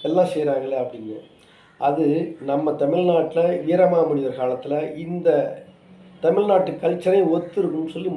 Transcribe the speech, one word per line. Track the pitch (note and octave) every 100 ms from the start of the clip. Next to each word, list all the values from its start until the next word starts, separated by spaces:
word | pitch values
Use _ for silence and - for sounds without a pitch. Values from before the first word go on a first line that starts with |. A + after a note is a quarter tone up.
| D3+
எல்லாம் | F3 E3+
செய்றாங்களே" | D#3 D3 C3+ C3 C3
அப்படின்னு. | B2 A2+ G#2+ G#2+ - _ _ _ _ -
அது | C#3 D#3 D3 D#3+ E3+ -
நம்ம | C3+ C#3+ D#3
தமிழ்நாட்டுல | - C#3+ F3 F3 E3 - E3 F3 F3 D3+
வீரமாமுனிவர் | F3 F3+ E3+ D3+ C#3+ C3+ B2+
காலத்துல | B2+ B2 C#3 D3 D#3 D3+
இந்த | E3 F3 E3 D3 - - - - _ - - -
தமிழ்நாட்டு | D#3+ F#3+ G#3 F#3+ E3 D3
கல்ச்சரை | E3 F3 F3+ G3 E3+
ஒத்துருக்குன்னு | E3 F3 G3+ F3 D#3 D#3+
சொல்லி | E3 F#3